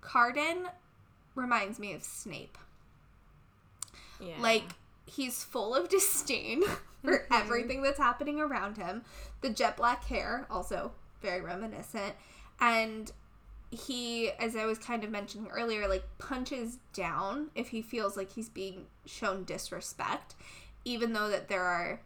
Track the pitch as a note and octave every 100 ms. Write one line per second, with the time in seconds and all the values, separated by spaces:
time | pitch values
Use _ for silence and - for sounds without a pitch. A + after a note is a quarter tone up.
0 | - B3+ A#3+ C4 D#4 F4 F4+ - - -
1 | - - - - B3 A#3 G3 A3 G#3 D#3
2 | - - A3 D#3 - - - - - -
3 | - - - - - - - - - -
4 | - - F#3 D#3 A#3 A3+ F3 - - -
5 | - - C4 A#3+ - B3+ G#3 C4 F4 F#4+
6 | - - - B3+ - A#3+ G4+ - - -
7 | C4+ F4+ - A#3 G#3+ A#3+ B3 C4 C#4 C#4+
8 | C4 B3 C#4+ D4 D4+ B3 G3 G#3+ F3 G#3
9 | - - - - C4+ G#3+ A3+ - A#3 C4+
10 | - A3+ - A#3+ C4+ F#3+ F3+ G3 - -
11 | - - G3+ F3+ E3 F3 A3 G#3 - A3
12 | G3+ - - - - - A#3+ A3+ A3 A3
13 | G#3+ - - - - - - A#3 - B3
14 | A#3+ A#3 A3+ - A3+ A3+ A3 A3 - A#3+
15 | G#3+ G#3+ G3 G3+ A3 - A#3 G#3+ G3+ F#3+
16 | - - - C4 B3+ C4+ A#3 B3 - -
17 | E3+ E3 G3 C4 D4+ - B3 A3+ A3 A#3+
18 | G3+ G3+ F#3+ - A3 - F#3+ F#3 - -
19 | - - G#3+ F#3+ F#3 F#3+ - F3 - -
20 | - - - - - - - - - A#3+
21 | A#3 A3 G#3+ G3 - G3 F3+ F3 E3+ E3+